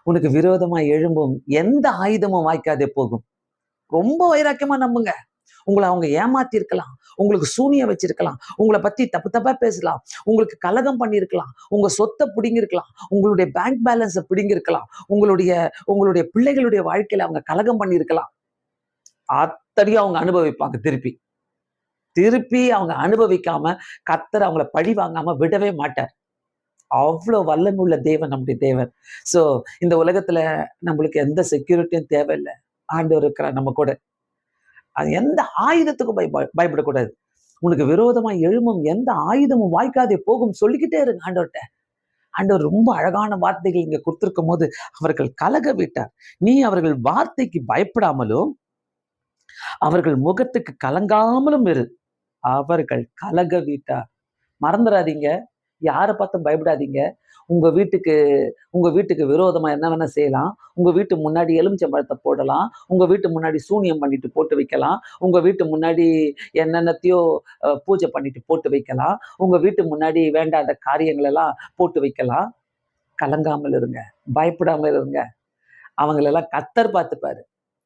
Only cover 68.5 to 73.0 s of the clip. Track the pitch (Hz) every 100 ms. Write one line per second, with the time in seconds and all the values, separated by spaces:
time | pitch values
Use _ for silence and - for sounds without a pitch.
68.5 | 160 151 139 139 131 143 208 - - 185
69.5 | 180 175 208 165 151 156 160 160 156 160
70.5 | 156 147 143 - 147 160 143 143 147 156
71.5 | 147 - - 180 175 139 123 123 131 208
72.5 | - _ _ _ _